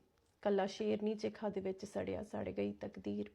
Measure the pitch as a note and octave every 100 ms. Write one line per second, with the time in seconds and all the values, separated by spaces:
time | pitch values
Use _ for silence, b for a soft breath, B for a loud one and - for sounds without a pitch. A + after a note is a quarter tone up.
0 | - _ _ _ G#3+ G3 G3 - G#3+ G#3+
1 | G#3 G#3+ G#3+ G#3+ G#3+ G3 F#3+ F#3+ G3+ G3+
2 | F#3+ F#3 G#3 G#3 G3 G3 G3+ G#3 G#3 G3
3 | G3+ G3+ G#3